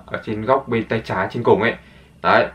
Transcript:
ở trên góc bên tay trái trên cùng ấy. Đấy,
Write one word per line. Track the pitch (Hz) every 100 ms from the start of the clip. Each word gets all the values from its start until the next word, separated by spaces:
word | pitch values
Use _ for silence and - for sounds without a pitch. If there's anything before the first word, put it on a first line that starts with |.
| -
ở | 92
trên | - 107
góc | 110 135 -
bên | 113
tay | 104 113
trái | - 95 98
trên | 123
cùng | 120 98
ấy. | 113 - - - - -
Đấy, | 90 113 -